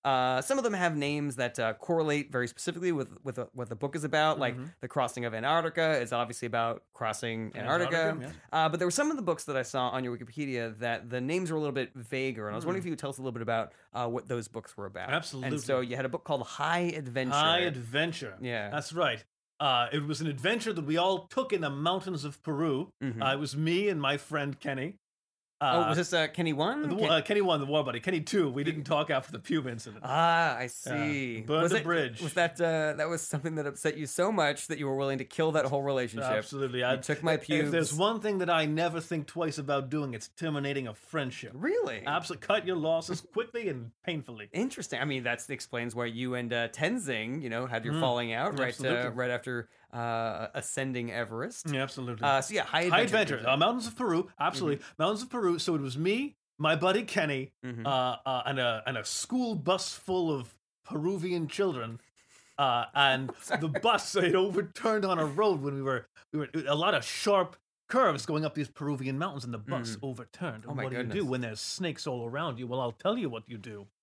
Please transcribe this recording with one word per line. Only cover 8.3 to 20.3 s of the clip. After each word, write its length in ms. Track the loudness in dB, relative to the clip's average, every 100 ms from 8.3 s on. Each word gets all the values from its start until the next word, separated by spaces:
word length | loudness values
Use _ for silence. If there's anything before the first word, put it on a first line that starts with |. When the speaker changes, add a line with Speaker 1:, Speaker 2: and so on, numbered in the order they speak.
| -12 -2
Speaker 2:
yeah. 140 | 2 2
Speaker 1:
Uh, 20 |
but 100 | 2
there 80 | 0
were 60 |
some 180 | 2 2
of 60 | 2
the 60 |
books 220 | 0 -2
that 120 | 0 -2
I 60 |
saw 260 | -2 0 0
on 160 | 0
your 120 | -4 -6
Wikipedia 600 | -8 -6 -4 -2 -4 -4
that 320 | -2 -2 -4
the 100 | -4
names 300 | 0 0 0
were 60 | -2
a 40 |
little 140 | 0
bit 180 | -2 -4
vaguer, 520 | -6 -6 -2 -2 -4 -6
and 80 |
I 20 | -4
was 80 |
wondering 180 | -2 -2
Speaker 2:
Mm. 20 |
Speaker 1:
if 20 | -2
you 60 |
could 80 | -4
tell 100 | -6
us 80 | -6
a 40 |
little 100 | -6
bit 100 | -4
about, 300 | 0 0 -2 -10 _
uh, 140 | -4 -2
what 220 | -4 -4
those 180 | -6 -4
books 300 | -10 -12 -12
were 100 | -10
about. 240 | -8 -2
Speaker 2:
Absolutely. 380 | -2 -2 -6 -4 -4
Speaker 1:
And 40 |
so 200 | 0 0
you 160 | 0 -4
had 80 |
a 40 | -4
book 120 | -4
called 180 | -2 -2
High 500 | -2 -2 0 2 2
Adventure. 400 | -2 -4 -2 2
Speaker 2:
High 260 | 4 4 4
Adventure. 720 | 2 -2 -2 0 0 -2 -8 -8
Speaker 1:
Yeah. 300 | -4 -4 -2
Speaker 2:
That's 220 | -4 -4
right. 320 | 0 0 0 -8 _ _ _
Uh, 300 | 4 4 4
it 160 | 0 -2
was 140 | -2
an 60 |
adventure 440 | -2